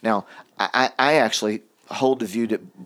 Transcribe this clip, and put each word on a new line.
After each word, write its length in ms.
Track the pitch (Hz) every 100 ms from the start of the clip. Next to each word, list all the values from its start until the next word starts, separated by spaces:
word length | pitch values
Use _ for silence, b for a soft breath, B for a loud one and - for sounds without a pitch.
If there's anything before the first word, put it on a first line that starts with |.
Now, 240 | 113 104 - B B -
I, 320 | 98 123 127 -
I, 140 | 135
I 20 | 156
actually 440 | 110 - 107 110 - _ -
hold 320 | - 131 127
the 40 | 107
view 220 | 110 113
that 140 | 110 92 -